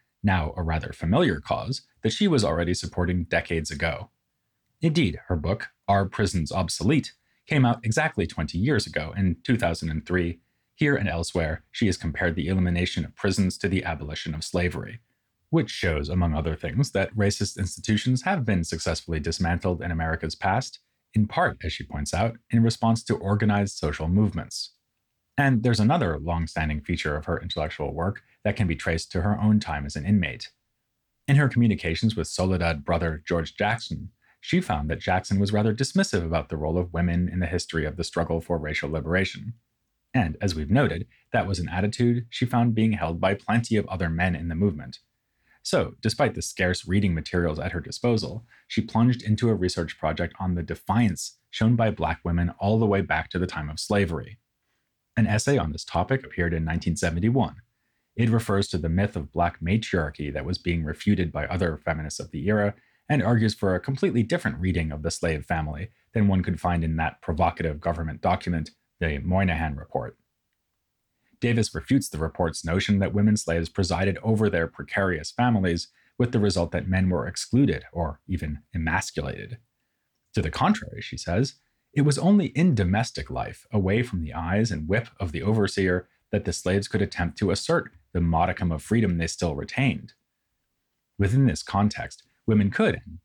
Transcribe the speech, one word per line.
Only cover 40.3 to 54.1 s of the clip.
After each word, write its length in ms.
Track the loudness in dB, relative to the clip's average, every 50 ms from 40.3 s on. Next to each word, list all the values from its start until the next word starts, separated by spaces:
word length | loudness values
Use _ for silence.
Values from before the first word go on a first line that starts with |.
| 0 -2
as 140 | -2 -2 -2
we've 160 | -2 -2 2
noted, 360 | 2 4 4 2 0 -2 -8 -10 _ _ _ _ -2
that 140 | -2 0
was 120 | 0 -2 -4
an 100 | -4 -4
attitude 580 | -2 0 0 0 0 2 2 2 2 2 -2 -6
she 160 | -6 -4 -2
found 280 | 0 2 2 2 2 4
being 180 | 2 2 2 2
held 280 | 0 -2 -2 -2 0
by 140 | 0 0 0
plenty 420 | 0 -2 0 0 0 0 2 0
of 100 | 0 0
other 220 | 0 -2 -4 -2 -2
men 260 | 0 0 0 0 0
in 140 | 0 -4 -4
the 60 | -2
movement. 440 | 2 2 0 0 -2 -8 -14 -16 -18 _ _ _ _ _ _ _ _ _ _ _ _ -8
So, 340 | -2 0 0 0 0 -4 -4
despite 340 | -4 -2 0 2 0 0 0
the 60 | -2
scarce 480 | -8 -8 -4 -2 0 0 0 -2 -2 0
reading 260 | 0 2 2 2 0
materials 440 | 0 -2 -2 0 0 0 0 0 -2
at 140 | -4 -6 -6
her 80 | -6
disposal, 680 | -8 -8 -10 -2 0 2 2 2 0 -4 -8 -10 -14 _ _ -20 _
she 140 | -8 -4 -2
plunged 420 | -2 0 2 4 4 4 4 2 0
into 280 | 0 0 2 2 2
a 40 | 2
research 440 | 2 0 -2 -2 -2 -4 -6 -6 -4
project 360 | -4 -2 -2 -2 -4 -6 -6 -6
on 140 | -4 -2 -2
the 80 | -2 -2
defiance 760 | -4 -8 -8 -4 0 2 2 2 2 2 -2 -8 -12 -12 _ _ _
shown 260 | -4 0 2 4 4
by 140 | 4 2 2
Black 300 | 0 0 -2 -2 -2 -2 -2
women 300 | -2 0 2 0 0 -2 -2
all 200 | 0 2 4 4
the 80 | 4
way 160 | 4 4 2 2
back 260 | 0 -2 -2 -2 -2
to 80 | -4 -2
the 80 | -2
time 220 | -2 -4 -6 -8 -8
of 100 | -8 -8
slavery. 600 | -4 0 2 2 2 2